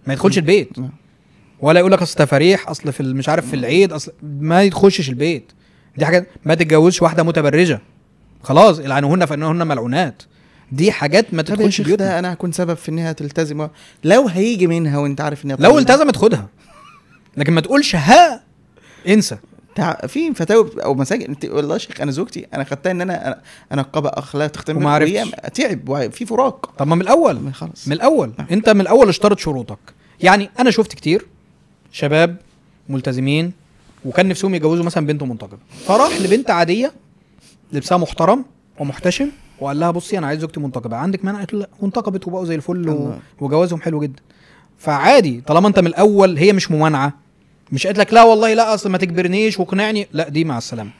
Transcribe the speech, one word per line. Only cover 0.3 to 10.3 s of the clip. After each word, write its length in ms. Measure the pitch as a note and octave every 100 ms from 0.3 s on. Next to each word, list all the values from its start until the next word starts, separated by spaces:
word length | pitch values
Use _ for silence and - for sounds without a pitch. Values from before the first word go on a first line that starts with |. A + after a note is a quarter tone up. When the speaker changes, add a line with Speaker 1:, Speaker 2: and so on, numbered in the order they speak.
| E3
Speaker 2:
نعم. 40 | D#3
Speaker 1:
البيت. 320 | G3 D3+ -
Speaker 2:
نعم. 120 | C3 - _ _ _ _ _ _
Speaker 1:
ولا 200 | C#3+ E3+
يقول 120 | F#3
لك: 100 | F#3+
"أصل 120 | F3 -
تفاريح، 500 | D3 C#3 E3 G3 -
أصل 240 | D#3 D3+
في 80 | C3
ال-، 160 | C3+ C3+
مش 120 | C3+
عارف 200 | D#3+ B2+
في 80 | -
العيد، 360 | A#2+ D#3+ F#3+
أصل"، 200 | D3+ - -
ما 400 | D3+ C#3+ D3+ E3+
يتخشش 460 | G3+ E3+ G3 F#3+ C#3
البيت. 440 | B2 D3+ D#3 - _ _ _ _ -
دي 100 | D3+
حاجات. 220 | F3 F3+ -
ما 100 | D3+
تتجوزش 480 | E3 E3 D#3 E3 F3+
واحدة 200 | E3 D#3+
متبرجة. 580 | D#3+ E3 D3 D3 F3+ A#2+ _ _ _ _ _ _
خلاص، 360 | - C#3 G#3+ D#3+
"العنوهن 460 | C#3 C3+ C#3+ F3+ E3+
فإنهن 400 | D3 D#3 E3 E3
ملعونات". 560 | C#3 A#2 C3+ E3+ - -